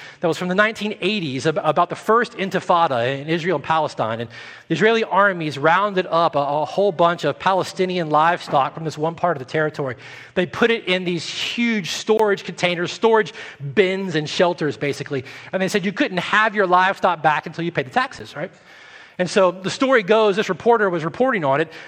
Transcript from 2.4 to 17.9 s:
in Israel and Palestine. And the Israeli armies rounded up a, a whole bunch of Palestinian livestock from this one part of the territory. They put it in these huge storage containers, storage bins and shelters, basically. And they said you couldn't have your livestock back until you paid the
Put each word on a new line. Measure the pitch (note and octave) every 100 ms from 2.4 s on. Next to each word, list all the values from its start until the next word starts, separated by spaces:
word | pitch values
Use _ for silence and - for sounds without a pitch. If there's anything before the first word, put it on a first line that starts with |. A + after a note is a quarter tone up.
| F#3+ F3+ - F3 E3 B2 A#2+ C#3
in | D3+
Israel | E3+ E3+ D3
and |
Palestine. | - D#3+ D3+ - A2 A2+
And | A#2 - - - -
the |
Israeli | D#3 G#3+ A3+
armies | A3 F#3 G3+ F3 D3+ C#3
rounded | D#3+ F3+ G#3 F#3 F3+
up | E3 E3 C#3+
a, |
a | C#3+ D3 D3
whole | - G3+
bunch | D#3 E3+ F3 D3
of | C3
Palestinian | F#3+ F#3+ - - F#3 F3+ D#3
livestock | D3+ E3 F3 - D3 C#3+
from | E3 D#3+
this | D3+
one | D#3+
part | D#3+ F3 C#3
of | B2+
the |
territory. | D#3 D3+ D3+ C3+ A#2+ - - -
They | - F3
put | - A#3+
it | A3+ -
in | F#3
these | F#3 E3+ -
huge | - - - A#3 A3 D#3+
storage | - - A3 G#3+ F#3+ -
containers, | F3 F3+ F3 F3
storage | - A3+ A3 F#3 - - - C#3 E3
bins | F#3 F#3+ F#3+ D#3
and | D3
shelters, | - F3 F3 D3+ -
basically. | C#3+ - C3+ C#3 B2+ - -
And | F#3
they | F#3
said | G#3 G3
you |
couldn't | G3+ C4 F3+
have | - G3+ A3 G#3
your | F#3
livestock | F3+ F#3 F#3+ G3 D#3+
back | D#3 D3+ F3
until | E3 E3+
you |
paid | D#3+
the | B2+